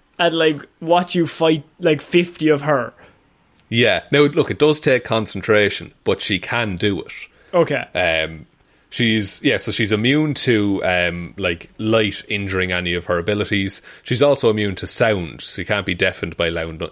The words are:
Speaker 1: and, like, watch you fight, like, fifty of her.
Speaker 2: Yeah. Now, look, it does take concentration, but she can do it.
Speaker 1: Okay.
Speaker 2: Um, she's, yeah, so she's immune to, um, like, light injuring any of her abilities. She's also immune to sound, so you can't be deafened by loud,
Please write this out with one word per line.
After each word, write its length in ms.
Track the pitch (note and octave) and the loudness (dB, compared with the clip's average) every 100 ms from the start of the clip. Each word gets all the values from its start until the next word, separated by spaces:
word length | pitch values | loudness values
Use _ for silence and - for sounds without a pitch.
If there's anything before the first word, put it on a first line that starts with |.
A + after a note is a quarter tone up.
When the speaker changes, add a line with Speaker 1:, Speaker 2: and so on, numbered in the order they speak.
| _ - | _ -2
Speaker 1:
and, 160 | E3+ | 0
like, 280 | E3 D#3+ D3+ - _ | 2 0 0 -6 _
watch 320 | E3 F3 F3+ | 2 2 2
you 140 | F3+ D#3 | 0 0
fight, 360 | - D#3+ D#3+ - _ | 2 2 2 -2 _
like, 220 | F3 D3+ | 0 0
fifty 460 | - F3 F3 - D#3 | 2 2 2 0 0
of 120 | D3 | 2
her. 320 | D3 C#3 A#2 - - _ _ _ _ _ _ | 2 0 -2 -10 -20 _ _ _ _ _ _
Speaker 2:
Yeah. 340 | A#2 A#2 F2 - | 2 4 2 2
Now, 100 | C#3+ | 4
look, 280 | D3 D#3+ C#3 | 4 4 -2
it 100 | A2 | 2
does 200 | D3+ D3+ | 2 4
take 220 | - B2+ | 2 0
concentration, 880 | - A2+ G#2+ G2+ F2+ G#2+ G2+ - - - | 2 -2 -2 -6 2 4 4 0 -10 -6
but 180 | - F#2+ | -2 -2
she 180 | - F#2+ | 0 -2
can 360 | - A#2+ A2 F2+ | -2 -2 -2 0
do 260 | G#2+ F#2 | 0 -2
it. 100 | - - - _ _ | -6 -14 -18 _ _
Speaker 1:
Okay. 320 | F3+ D#3+ C#3+ - - | 0 2 -2 -4 0
Speaker 2:
Um, 500 | F2+ E2 D#2+ D#2+ - _ _ _ _ | 0 0 -2 -8 -18 _ _ _ _
she's, 520 | - A#2 A2 G2 - | -2 0 0 -2 -2
yeah, 140 | C#3+ G#2+ | 0 0
so 140 | - | -2
she's 200 | - G#2 | -2 0
immune 420 | G#2 A#2 D3 D#3 | 0 2 2 0
to, 500 | C#3 - A2+ G2+ F#2+ | 0 2 2 2 0
um, 500 | F#2 F2+ F2 F2 E2 G2 | 0 0 0 -4 -10 -6
like, 320 | F#2 E2+ - - | -4 -4 -8 -6
light 460 | A2 A2+ G#2+ - - | 0 2 0 -4 -8
injuring 440 | G#2 G2 F#2+ F#2 | -6 -4 -2 -2
any 220 | F2+ F2+ | -2 -2
of 120 | F2 - | -4 -2
her 120 | F2 | -2
abilities. 600 | F2 G#2 G2 G#2 F#2+ - - - | 0 -2 -2 -2 -2 -6 -14 -20
She's 180 | - A#2+ | -6 0
also 280 | C#3+ C3+ A#2 | 2 4 2
immune 260 | G#2+ G#2 F#2 | 2 -2 -4
to 120 | F#2 | -6
sound, 540 | - A#2 G2+ E2 A#1 | 0 2 0 -4 -10
so 200 | - - | -12 -10
you 40 | - | -4
can't 200 | G#2 G2 | -4 -2
be 100 | F2+ | -2
deafened 400 | F#2+ - F2 E2 | -2 -2 -8 -2
by 120 | E2+ | -2
loud, 340 | E2 E2 D#2+ E2 | -2 -6 -8 -10